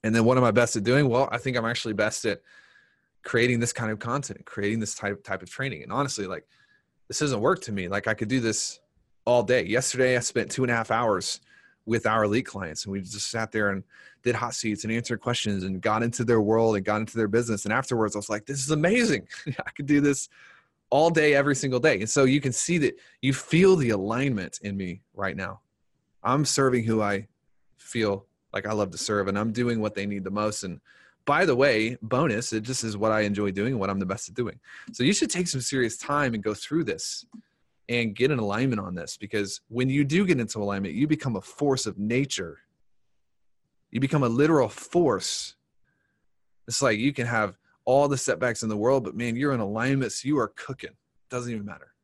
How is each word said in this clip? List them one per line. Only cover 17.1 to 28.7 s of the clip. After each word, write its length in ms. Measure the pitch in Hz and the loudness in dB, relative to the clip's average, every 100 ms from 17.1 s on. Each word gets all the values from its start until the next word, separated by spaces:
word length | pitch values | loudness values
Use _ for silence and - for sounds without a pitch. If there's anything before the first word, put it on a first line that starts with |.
| 113 | -2
their 100 | 107 | 2
business. 380 | 113 117 104 104 | 2 0 -4 0
And 80 | |
afterwards, 420 | 113 - 120 107 104 | -2 0 0 0 -2
I 40 | |
was 100 | - | -4
like, 160 | 107 - | -6 -6
"This 180 | 139 | -6
is 60 | 135 | -2
amazing." 580 | 156 170 233 233 127 - - | 2 4 4 2 0 -4 -12
<laughs> 100 | - | -10
I 240 | 131 - - | -8 -10 -8
could 120 | 143 | 2
do 120 | 147 | 4
this 300 | 143 139 - _ - - _ _ _ | 4 2 -4 _ -20 -20 _ _ _
all 180 | 135 165 | 4 4
day, 240 | 160 151 | 4 4
every 220 | 143 143 135 | 6 4 2
single 240 | 143 123 | 0 2
day. 200 | 151 107 | 2 2
And 100 | 110 | 0
so 160 | - 135 | 4 4
you 140 | 143 | 4
can 120 | 135 | 0
see 260 | - - 175 | -2 0 2
that 160 | 131 - - _ | 2 -2 -20 _
you 120 | 131 | -2
feel 420 | 131 - 160 190 180 | -2 2 6 6 6
the 160 | 123 | 4
alignment 680 | 104 98 117 139 110 87 - | 0 -2 -2 -2 -2 -6 -8
in 160 | 101 98 | -8 -6
me 240 | 92 90 _ - | -6 -8 _ -6
right 200 | 95 92 | -6 -4
now. 260 | 95 98 _ _ _ _ _ _ | -8 -10 _ _ _ _ _ _
I'm 220 | 110 135 147 | 0 2 2
serving 380 | - 135 123 | 2 2 2
who 180 | 113 110 | 2 2
I 260 | 104 98 104 _ _ _ _ _ | 2 -2 -6 _ _ _ _ _
feel 500 | - 120 107 98 _ _ _ | -8 -2 0 0 _ _ _
like 140 | 98 | -6
I 60 | 104 | -4